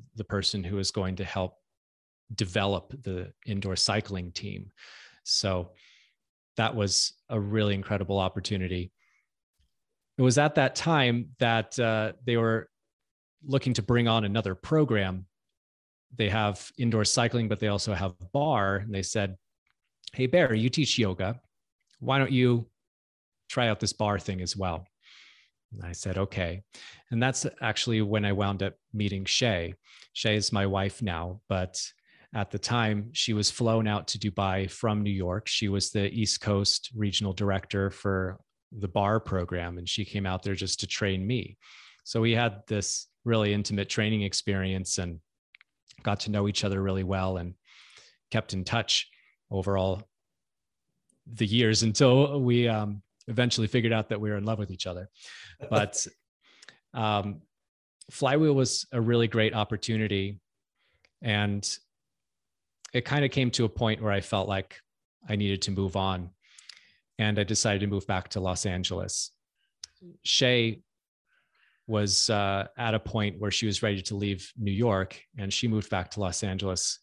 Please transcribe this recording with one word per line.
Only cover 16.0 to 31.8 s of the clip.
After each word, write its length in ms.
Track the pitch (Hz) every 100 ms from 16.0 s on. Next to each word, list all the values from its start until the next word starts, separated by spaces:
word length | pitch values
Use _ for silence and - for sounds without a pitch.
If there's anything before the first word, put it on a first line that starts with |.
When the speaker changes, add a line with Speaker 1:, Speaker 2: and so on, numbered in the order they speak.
| _
Speaker 1:
They 140 | 120 104
have 420 | 110 104 98 - -
indoor 280 | 120 110 104
cycling, 420 | - 117 120 110
but 120 | 104
they 100 | 107
also 240 | 101 110
have 200 | 90 95 - 90
bar. 420 | 139 151 120 98 98
And 180 | 107
they 80 | 98
said, 360 | 95 110 98 95 _ _ _ _ _ _ -
"Hey, 160 | - 127
Bear, 260 | 175 135
you 160 | 110 123
teach 300 | 160 131 -
yoga. 400 | 104 92 95 120 - _ _ _ _ _
Why 200 | 123 135
don't 140 | 135
you 360 | 131 123 120 113 _ _ _ _ _ _ _ -
try 220 | - 120
out 100 | 107
this 140 | 104
bar 260 | - 104 101
thing 220 | - 92
as 160 | 90 98
well?" 280 | 92 82 90 _ - - - - _ _ _
And 120 | 101
I 100 | 90
said, 240 | 87 98 92
"Okay." 460 | 98 - 87 95 - - - - _
And 140 | 117
that's 220 | 127 - 147 -
actually 400 | 113 - 120 110
when 240 | 101 107 101
I 80 |
wound 280 | 98 101 98
up 140 | 95 - _
meeting 320 | 107 101 98 95
Shay. 480 | - 123 90 85 87 _ - -
Shay 220 | - 113 107
is 160 | 98
my 140 | 101 98
wife 360 | 98 98 -
now, 400 | 104 82 87 98 -
but 340 | 95 90 -